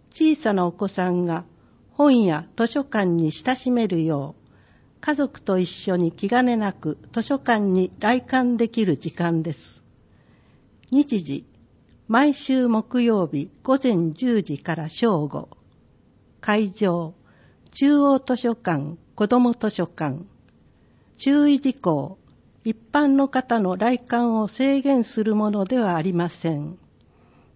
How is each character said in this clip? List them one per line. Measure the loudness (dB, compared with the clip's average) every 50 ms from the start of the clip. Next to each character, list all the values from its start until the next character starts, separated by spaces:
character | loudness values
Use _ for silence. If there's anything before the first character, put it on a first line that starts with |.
| _ _
小 | -2 0 2 2 2
さ | 2 0 -2
な | 0 0 0
お | -2
子 | -2 -4 -6 -4
さ | -2 -2 -2 0
ん | 0 0
が | -2 -2 -4 -6 -8 -12 _ _ _ _ _ _ _ _
本 | _ 2 4 4 6 4 4
や | 2 0 -2 -6 -10 _
図 | -4 -4
書 | -2 -2 -6
館 | -6 -2 -2 -2 0
に | 0 0 0 0 -2
親 | -2 -4 -4 -4 -4
し | -2 -2 -2
め | 0 0 0
る | 0 0 -2 0
よ | -2 -2 -4 -6 -10 -14 _
う、 | _ _ _ _ _ _ _ _ _ _ _ _
家 | -4 -4 -2
族 | -2 -2 -4 -4 -10
と | -4 -2 0 0
一 | 0
緒 | -2 -6 -8 -4 -2 0
に | 0 0 -2
気 | -2 -4 -4 -2
兼 | 0 2 2
ね | 2 0
な | 0 -2 -4
く | -6 -6 -8 -8 -8 -8 -14 -8
図 | -8 -8
書 | -4 -4 -4 -4
館 | 0 -2 0 0
に | 2 0 2 0 0 -2 -4 -4
来 | -2 0 0 0
館 | -2 -2 -2 0 0 0 0
で | 0 -2 -2
き | 0 -2 0
る | 0 -2
時 | -2 -4 -10
間 | -6 -4 -4 -2 -2 -2
で | -4 -6
す。 | -8 -10 -14 -20 -20 -20 _ _ _ _ _ _ _ _ _ _ _ _ _ _ _ _ _ _ _ _ _ _
日 | 2 2 2 2 -2 -4
時、 | -4 -4 -10 -10 -10 _ _ _ _ _ _ _ _ _ -20 _ _ 0
毎 | 2 4 4 4 2
週 | 0 -2 0 0 2 2
木 | 2 2 0 -2 -2 -2 0
曜 | 2 2 2 2 0
日 | -2 -2 -6 -6 -8 _ _
午 | _ 0 0 2
前 | 2 2 2 2 0 0
十 | -2 -2 -2 0 0 0
時 | 0 -2 -8 -8
か | -6 -6 -6
ら | -6 -8 -10
正 | -4 -2 0 2 2 0 -2 -4
午。 | -6 -10 -12 -12 -20 _ _ _ _ _ _ _ _ _ _ _ _ _ _ _ _ _
会 | -2 0 0 0 0 -2
場、 | -2 -2 0 0 0 0 -4 -8 -12 _ _ _ _ _ _ _ _ _ _ -18
中 | -4 0 2 4 4 4
央 | 6 4 4 2
図 | 2 -2 -4
書 | -2 0 -4 -4
館、 | -2 _ -2 -2 -2 -4 -6 -10 -14 _ _ _
子 | -2 0
ど | 2 4 4
も | 4 2
図 | 2 0 -4 -4
書 | -2 -4 -6
館。 | -6 -6 -6 -6 -6 -6 -8 -12 -18 _ _ _ _ _ _ _ _ _ _ _ _ _ _ _ _ _
注 | -4 0 2 4 4 4 4
意 | 4 2
事 | 2 -2 -4
項、 | 0 -2 -2 0 0 -4 -8 -12 _ _ _ _ _ _ _ _ _ _
一 | -6 -6 -6 -10 _
般 | 0 2 4 4 4
の | 2 2 2
方 | 0 -4 -2 0 -2 0
の | 0 -2 -2
来 | 0 0 0 0 -2
館 | -4 -4 -2 0 0 0 0 -2
を | -2 -4
制 | -4 -2 0 0 0 0
限 | 2 2 2 2 0
す | -2 -2 -2
る | 0 0 0
も | 0 0 0
の | 0 -2 -2
で | 0 0 0
は | 0 0 0
あ | 0
り | -2 0
ま | 0 -2 -2 -4
せ | -6 -6 -4 -4 -4
ん。 | -4 -6 -10 -12 -16 -20 _ _ _ _ _ _ _ _ _ _ _ _ _ _